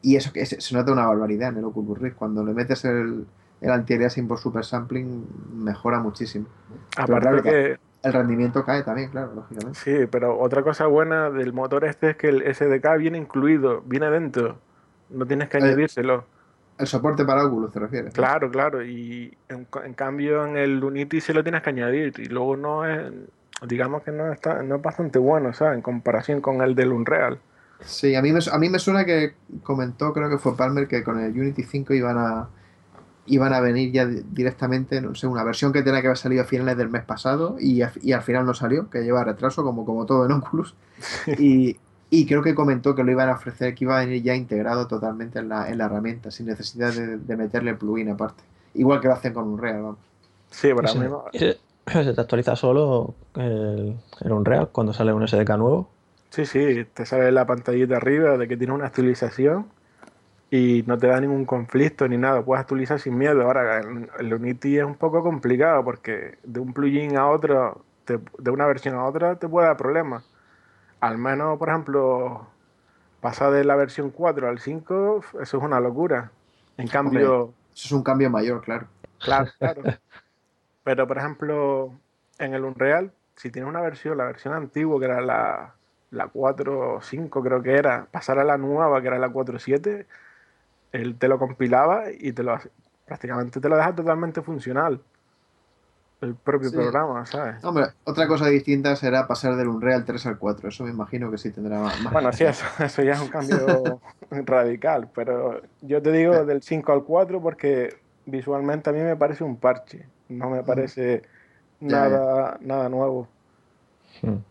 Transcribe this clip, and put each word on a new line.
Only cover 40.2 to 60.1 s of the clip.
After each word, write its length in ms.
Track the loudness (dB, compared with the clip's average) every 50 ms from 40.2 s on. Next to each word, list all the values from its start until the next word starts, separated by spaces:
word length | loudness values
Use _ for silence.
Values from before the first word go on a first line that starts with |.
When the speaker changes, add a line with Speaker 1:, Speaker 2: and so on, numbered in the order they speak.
| 4
Speaker 1:
en 60 | 4
Oculus. 440 | 2 0 0 -2 -4 -4 -4 -4 -10 _
Speaker 2:
<laughs> 40 | _ _ _ -16
Sí. 360 | -12 -10 -10 -8 -4 -4 0 4
Speaker 1:
Y, 380 | 6 6 8 6 6 4 0 -4 _ _ _ _ _ _
y 160 | 4 4 6
creo 160 | 6 4 2
que 120 | 4 2 2
comentó 400 | 4 2 2 2 2 2 0 2
que 100 | 4 2
lo 80 | 2
iban 160 | 4 4 4 2
a 60 | 0
ofrecer, 400 | -2 -4 -12 -8 -4 -4 -4 -2
que 100 | -2 -2
iba 140 | 2 2 2
a 20 |
venir 220 | 2 0 -2 -2
ya 120 | 0 0 0
integrado 540 | 0 -2 -2 -2 -2 0 0 0 -2 -2 -2
totalmente 500 | -4 -4 -4 -4 -6 -6 -10 -8 -8 -8
en 120 | -6 -6
la, 180 | -6 -6 -4 -6
en 80 | -4 -4
la 60 | -2
herramienta, 460 | -2 -2 -4 -4 -6 -8 -8 -12 -16
sin 160 | -14 -10 -8
necesidad 460 | -8 -8 -8 -10 -12 -6 -2 -2 -2
de, 260 | -2 -2 -6 -6 -8 -8
de 180 | -8 -8 -6
meterle 380 | -4 -4 -2 -2 -2 -2 -2 -4
plugin 340 | -4 -4 -4 -4 -2 -2 -4
aparte. 340 | -4 -4 -6 -6 -8 _ _ _ _ _ _ _ _
Igual 260 | 2 4 4 4 4
que 80 | 4 2
lo 60 | 2
hacen 200 | 2 0 -6 -6
con 120 | -4 -6
Unreal, 360 | -6 -6 -4 -4 -4 -4 -6
vamos. 160 | -8 -10 -12 -14 _ _ _ _ _ _ _ _ _ _
Speaker 2:
Sí, 180 | -12 2 2 4 4
pero 140 | 4 2 2
a 20 |
Speaker 3:
¿Y 40 | 2
se, 40 | 0
Speaker 2:
mí 80 | 0
no 180 | -2 -4 -6 -10 -10
Speaker 3:
y 60 | -4 0
se, 200 | 0 0 0 -2 _ _ _ _ _
<clears throat> 180 | -2 0 2 2
se 100 | 2 2
te 60 | 0
actualiza 360 | 0 0 0 0 2 2 0
solo 580 | 2 4 4 4 4 4 4 2 2 0 -2 -8 -14 -20 _ _
el, 580 | -4 -2 -2 -2 -2 -2 -2 -2 -2 -4 -6 -6 -8 -12 _ -16 -8
el 120 | -2 0
Unreal 380 | 2 2 4 4 4 2 2 0
cuando 220 | _ -2 0 0 0
sale 180 | 2 2 2
un 100 | 2 2
S 140 | 2 2 4
D 80 | 2 4
K 120 | 4 2 2
nuevo? 320 | 4 4 4 2 0 -6 _ _ _ _ _ _ _ _
Speaker 2:
Sí, 160 | -6 -4 -4
sí, 400 | 0 2 2 4 4 2 0 -2 -8
te 140 | _ -10 -6
sale 240 | -2 2 4 4 6
la 160 | 6 4 4
pantallita 500 | 2 0 -2 0 0 2 2 2 2 2
arriba 420 | 0 2 2 2 4 4 4 4 2
de 100 | 2 -2
que 80 | -2
tiene 160 | -4 -2 -2
una 140 | -2 -4 -4
actualización. 800 | -4 -2 2 2 2 2 0 -2 -4 -2 2 2 4 4 2 -4 -8 _ _ _ _ _ _ -20 -20